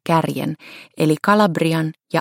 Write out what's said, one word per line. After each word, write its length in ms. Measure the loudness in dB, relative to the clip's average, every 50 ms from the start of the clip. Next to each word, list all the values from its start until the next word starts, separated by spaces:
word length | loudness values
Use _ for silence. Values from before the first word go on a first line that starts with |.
| -4
kärjen, 520 | 0 0 0 0 -2 -4 -4 -6 -6 -8 -10 -12 -20 -20 -20 -20 -12 _ -2
eli 180 | 0 0 0 0 0
Kalabrian 720 | 2 2 4 4 2 2 0 0 0 0 -2 -2 -4 -6 _ _ _ -4
ja 80 | -4